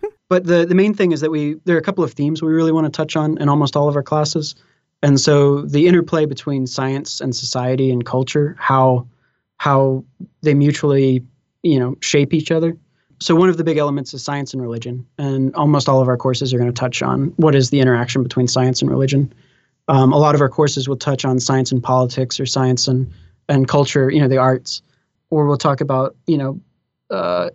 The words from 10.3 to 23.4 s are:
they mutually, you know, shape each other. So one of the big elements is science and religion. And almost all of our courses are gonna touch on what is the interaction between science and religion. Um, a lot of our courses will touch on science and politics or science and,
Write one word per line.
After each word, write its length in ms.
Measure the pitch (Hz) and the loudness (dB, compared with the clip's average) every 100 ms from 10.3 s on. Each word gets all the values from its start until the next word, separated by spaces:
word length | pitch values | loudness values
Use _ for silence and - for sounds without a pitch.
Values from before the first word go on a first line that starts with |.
| _ | _
they 120 | 151 | 0
mutually, 720 | 143 143 147 147 139 135 127 123 _ _ _ | 2 2 0 0 2 2 0 -4 _ _ _
you 160 | 170 139 | 0 0
know, 160 | 123 - | 0 -4
shape 320 | - 147 139 | -2 0 2
each 200 | 160 151 | -2 -2
other. 240 | 165 165 165 _ _ _ - | -2 -2 -4 _ _ _ -10
So 160 | - | 0
one 140 | 165 185 | 2 4
of 80 | 165 | 2
the 80 | |
big 120 | 165 151 | 0 0
elements 380 | 147 143 127 | 0 -2 -6
is 80 | 135 | -10
science 300 | - 143 135 | -8 -6 -6
and 100 | 135 | -8
religion. 420 | 120 117 123 123 123 - | -8 -8 -10 -12 -12 -8
And 340 | 143 135 135 - | -4 -2 -2 0
almost 320 | 151 147 131 | 2 2 2
all 120 | 135 | 2
of 60 | 127 | 2
our 100 | 123 | 0
courses 380 | 135 123 135 | 0 -2 -2
are 40 | 123 | 0
gonna 120 | 123 | -2
touch 320 | 123 127 - | -2 -4 -2
on 300 | 131 131 139 | -2 -2 -2
what 220 | - 156 139 | 2 4 4
is 140 | 123 | 2
the 100 | 139 | 2
interaction 420 | 127 120 120 135 | 4 2 0 -2
between 240 | 127 - 123 | -2 0 0
science 340 | 131 127 131 | 0 0 0
and 80 | 139 | 0
religion. 460 | 131 135 139 139 - _ _ _ _ - | 0 0 0 -2 -6 _ _ _ _ 0
Um, 240 | 151 127 | 4 4
a 40 | 143 | 4
lot 200 | 151 147 | 4 4
of 40 | |
our 80 | 139 | 2
courses 400 | - 147 139 131 | 2 0 0 -4
will 80 | 131 | -4
touch 280 | - 135 | -4 -4
on 160 | 139 127 | 0 -2
science 320 | 123 131 123 | 0 0 0
and 100 | 127 | -2
politics 560 | 123 127 127 131 127 - | 0 0 0 -2 -6 -4
or 80 | 135 | -4
science 400 | 139 127 127 - | -2 0 0 0
and, 240 | 131 131 - - _ | -2 -4 -10 -20 _